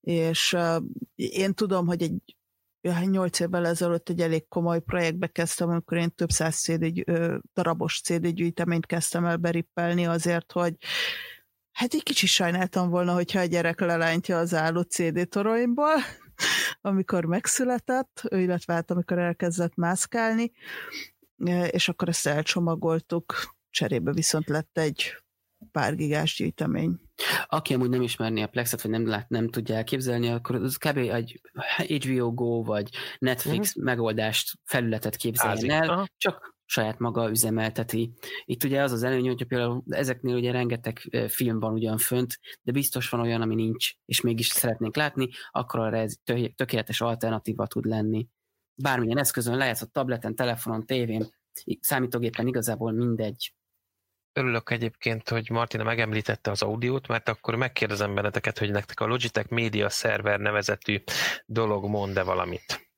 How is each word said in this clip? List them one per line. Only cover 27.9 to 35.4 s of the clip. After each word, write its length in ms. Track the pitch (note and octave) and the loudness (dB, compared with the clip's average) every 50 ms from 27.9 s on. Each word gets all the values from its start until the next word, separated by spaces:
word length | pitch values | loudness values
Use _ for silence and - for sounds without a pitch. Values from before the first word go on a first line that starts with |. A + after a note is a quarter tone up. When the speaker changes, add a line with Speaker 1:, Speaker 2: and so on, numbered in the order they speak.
| B2+ B2+ | 2 2
Speaker 3:
ismerné 400 | B2 A#2+ - - A2+ A2 A2+ G#2+ | 0 0 -2 -2 -2 -2 0 0
a 60 | G#2+ | -2
Plexet, 340 | G#2 - B2 A#2+ A#2 - A2 | -2 -2 -2 -2 -2 -4 -4
vagy 100 | - G#2+ | -2 -2
nem 160 | A2 A2+ A#2 | 0 0 0
lát-, 220 | A2 A2 G#2 A#2 - | 0 0 -2 -2 -2
nem 200 | B2 A#2 A#2 A2+ | -2 0 0 0
tudja 260 | - A#2+ A2+ - A2 | -2 -4 -2 0 -2
elképzelni, 540 | A2 A2+ - - C3+ B2+ B2+ A#2+ A#2+ A#2+ A#2 | -2 0 -2 -2 -2 0 0 0 0 0 0
akkor 260 | A#2 A#2+ A#2+ - A#2+ | 0 -2 -2 -2 -2
ez 220 | B2+ - C3 B2 | 0 0 -2 -4
kb. 200 | - - D#3 C#3+ | 0 0 0 0
egy 440 | C#3 B2 A2 G#2 A#2 A#2 A#2 - - _ - _ - - - - | 2 0 0 0 -2 -2 -4 -10 -18 _ -16 _ -8 -4 -2 -2
H 360 | - F#3+ - D#3+ C#3+ C3 C3 C3 | -2 0 0 -2 -2 0 0 0
B 80 | B2+ | 2
O 120 | A#2+ A#2 A#2 | 2 0 0
Go 300 | A#2+ B2 A#2 A#2 A#2 A2+ | 0 0 0 0 0 0
vagy 260 | G#2+ G#2+ G#2 G2+ G#2 - - - - - - | 0 -2 -2 -2 -4 -8 -10 -10 -10 -6 -2
Netflix 560 | - B2+ B2+ B2 - D3+ D#3 F3+ G#3 F#3+ - | 0 0 0 0 0 -2 0 0 0 -2 -2
Speaker 1:
Mhm. 100 | - - | -2 0
Speaker 3:
megoldást, 680 | B2+ B2 A#2+ A2+ A2 G#2+ A2 A2 A2 A2+ - - - - - _ | 0 2 2 2 0 2 2 0 0 0 0 -2 -2 -8 -12 _
felületet 520 | - - C3 A#2+ A2+ A2 G#2+ - A2 - | -2 0 0 2 2 0 0 -2 -4 -6
képzeljen 400 | - - A#2+ A2 - | -2 -4 -2 0 2